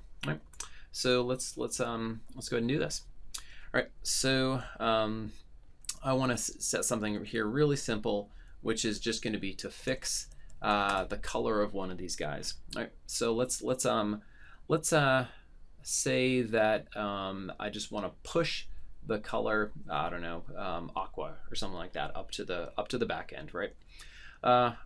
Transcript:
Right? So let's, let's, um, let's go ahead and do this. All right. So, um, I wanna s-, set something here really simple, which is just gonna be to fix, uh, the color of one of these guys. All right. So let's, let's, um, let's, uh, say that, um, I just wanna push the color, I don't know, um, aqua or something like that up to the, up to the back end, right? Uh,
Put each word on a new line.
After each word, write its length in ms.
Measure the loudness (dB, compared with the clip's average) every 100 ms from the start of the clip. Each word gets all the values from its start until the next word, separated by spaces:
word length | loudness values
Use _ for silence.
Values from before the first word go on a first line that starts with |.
| -8 -8 -4
Right? 140 | -4 -6 -10 -10 -10 -10
So 300 | 0 4 4
let's, 340 | 4 -2 -4 -4
let's, 240 | -4 -2
um, 420 | -2 -2 -4 -4 -8
let's 160 | -8 -2
go 60 | 0
ahead 60 |
and 60 | 2
do 100 | 2
this. 240 | 0 -4 -8 -10 -6 -6 -8 -10 -2 0
All 40 |
right. 120 | 0 -2
So, 580 | 0 2 4 4 4 2 -2 -2
um, 520 | 4 4 4 0 -4 -8 -14 -18 -18 -12 -8 -4
I 100 | 2
wanna 200 | 4 4
s-, 220 | 2 -2 -2
set 280 | 0 2 2
something 380 | 2 2 0
here 220 | -2 0 2
really 300 | 4 4 4
simple, 560 | 0 0 2 0 0 -10 -16 -6
which 240 | -2 0 0
is 140 | 0
just 240 | 0 0
gonna 140 | 0 -2
be 160 | -2
to 160 | -6 -8
fix, 600 | -6 -4 -2 0 -2 -4 -10 -12 -4
uh, 400 | 2 4 4 2
the 140 | 0 -2
color 440 | -2 0 2 4
of 140 | 2 0
one 160 | -2
of 80 | -4
these 160 | -4 -4
guys. 400 | -2 -4 -4 -6 -6 -6
All 60 |
right. 100 | -6 -8 -6
So 300 | 0 2 2
let's, 260 | 2 0
let's, 240 | 0 2 2
um, 380 | 2 2 -2 -6 -18 -18 -10 0
let's, 260 | 2 4
uh, 340 | 6 6 6 2 -6 -18 -18 -16 -12
say 600 | -4 0 2 4 6 4
that, 540 | 4 6 6 6 0 -4
um, 540 | -2 -2 -2 -4 -6 -6
I 120 | -6
just 200 | -6 -4
wanna 220 | -4 -4 -6
push 440 | -2 2 2 0 -2 -4 -6 -6 -2
the 100 | -2
color, 540 | 0 0 4 4 2 -2 -2
I 200 | 0 0
don't 120 | -2
know, 220 | -4 -4 -4 -4
um, 340 | -2 -2 -4
aqua 420 | -4 -4 -4 -6 -4 -2
or 60 | 0
something 220 | 0 -2
like 160 | -4
that 220 | -2 -2 -2
up 140 | -4
to 120 | -4
the, 300 | -4 -2 -2 -4
up 120 | -2
to 80 | 0
the 80 | 0
back 260 | 0 -6 -10
end, 180 | -8
right? 200 | -4 -4 -6 -18 -16 -16 -16 -16 -2
Uh, 300 | 6 6 6 0